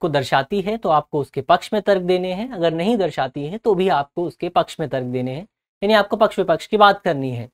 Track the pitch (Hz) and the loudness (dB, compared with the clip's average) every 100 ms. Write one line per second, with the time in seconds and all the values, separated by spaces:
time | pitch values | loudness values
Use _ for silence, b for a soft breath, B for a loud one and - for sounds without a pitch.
0 | 175 139 101 143 131 202 185 226 190 151 | -2 -2 0 0 0 -4 -4 -4 0 0
1 | - 151 135 139 135 175 - 214 202 190 | 0 -4 -4 -4 2 0 0 -2 0 0
2 | 180 180 185 185 254 208 165 165 190 233 | 2 0 -2 -6 -8 -2 -2 0 0 0
3 | 170 147 127 147 147 214 233 185 190 147 | 0 -2 -6 -6 -8 -4 0 2 2 0
4 | 143 - 170 - 175 175 165 - 147 135 | -2 -6 -6 -6 -2 0 -2 -4 -6 -4
5 | 123 127 127 135 208 _ _ _ 202 220 | -4 -4 -6 -8 -14 _ _ _ 2 2
6 | - 220 208 - 175 156 - 208 202 202 | 2 2 2 2 0 0 0 4 6 4
7 | 185 143 131 120 113 | -2 -2 -4 -6 -12